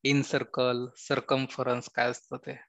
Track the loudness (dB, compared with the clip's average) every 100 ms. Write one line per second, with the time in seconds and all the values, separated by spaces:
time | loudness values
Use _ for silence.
0 | 4 2 2 -2 -2 0 0 0 -4 -10
1 | -2 -2 2 0 0 -2 0 0 -2 0
2 | 0 0 _ -10 -10 -12